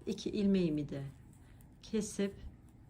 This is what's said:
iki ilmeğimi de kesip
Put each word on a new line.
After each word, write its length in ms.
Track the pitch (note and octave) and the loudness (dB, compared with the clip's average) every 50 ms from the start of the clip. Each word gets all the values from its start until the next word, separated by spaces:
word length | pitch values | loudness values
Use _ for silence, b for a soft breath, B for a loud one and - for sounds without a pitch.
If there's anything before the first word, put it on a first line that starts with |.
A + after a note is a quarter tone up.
| - | -6
iki 240 | - - - - - | -6 -6 -4 -4 -2
ilmeğimi 580 | - G#3+ G3 G3 G3 F#3+ F3 E3 D3+ D3+ D3 C#3 | 0 2 4 6 6 6 4 4 2 0 -2 -4
de 160 | C#3+ C#3 C#3 C#3 - - - - B B B B B B B B - - | -6 -6 -8 -8 -12 -14 -20 -20 B B B B B B B B -20 -20
kesip 520 | - - - G#3+ G#3 - - - G3+ G3+ - - - - - - - - - - - | -8 -4 -2 -2 -2 -2 -2 -2 -2 -2 -2 -8 -14 -14 -14 -16 -20 -20 -20 -20 -20